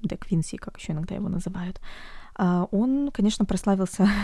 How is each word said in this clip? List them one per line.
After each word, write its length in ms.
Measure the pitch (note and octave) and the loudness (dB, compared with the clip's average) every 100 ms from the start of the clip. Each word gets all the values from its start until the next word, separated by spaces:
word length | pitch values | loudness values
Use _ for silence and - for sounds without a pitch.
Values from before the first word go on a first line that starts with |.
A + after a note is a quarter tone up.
де 140 | - - | -6 -6
Квинси, 400 | - E3 - - | -2 0 0 -6
как 200 | - - | -12 -12
ещё 140 | - | -6
иногда 220 | D#3 E3 | -6 -4
его 140 | F#3+ G3 | -4 -4
называют. 520 | F3 F3+ F#3 F3+ - - - - - - - | -4 -4 -6 -8 -8 -10 -12 -14 -14 -12 0
А, 280 | F3+ F3 F3+ | 2 4 2
он, 400 | G3+ B3+ C#4 C#4+ | 2 2 2 0
конечно, 340 | - G3+ - | 2 2 2
прославился 640 | G3+ F#3 G3+ F#3+ F#3 - G3+ G3+ | 2 2 2 2 2 4 4 4